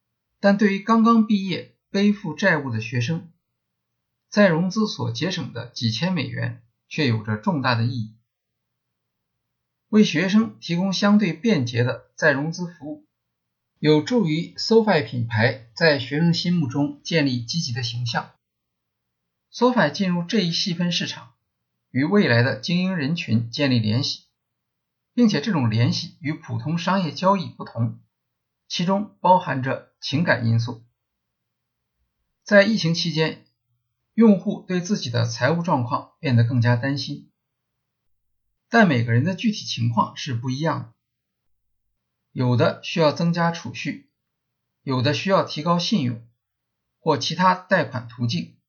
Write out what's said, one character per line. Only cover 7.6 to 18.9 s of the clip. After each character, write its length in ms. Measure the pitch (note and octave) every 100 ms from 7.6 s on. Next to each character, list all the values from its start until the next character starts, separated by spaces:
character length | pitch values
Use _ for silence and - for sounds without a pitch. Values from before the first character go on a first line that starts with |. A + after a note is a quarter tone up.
大 120 | B2+
的 100 | A#2
意 140 | A#2 A#2
义。 200 | G#2+ - _ _ _ _ _ _ _ _ _ _ _ _ _ _ _ _ -
为 160 | G#3+
学 240 | G#3 D3+ F#3+
生 300 | G#3+ A3+ -
提 160 | - E3+
供 160 | F#3+
相 240 | F3+ G3+ G#3
对 160 | F#3+
便 320 | D#3 A3+ E3
捷 180 | A#2 -
的 280 | B2 - _
再 180 | - D#3+
融 200 | C3+ D#3
资 140 | F3 E3+
服 260 | - C#3+
务， 140 | - _ _ _ _ _ _ _ -
有 240 | D3+ D3+
助 240 | D3+ A#3+ E3+
于 280 | D#3 E3+ -
sofi 440 | - A3+ A3 E3
品 240 | B2 B2 A#2
牌 440 | G#2+ B2 - -
在 240 | - E3 C#3
学 200 | - D3
生 160 | E3+
心 180 | D#3+ F3
目 140 | F3 C3
中 340 | C#3+ C#3+ -
建 220 | - E3
立 180 | C#3 B2
积 200 | A#2 E3+
极 100 | C3+
的 100 | B2
形 220 | A#2 A#2+
象。 280 | A#2+ D#3 - _ _ _ _ _ _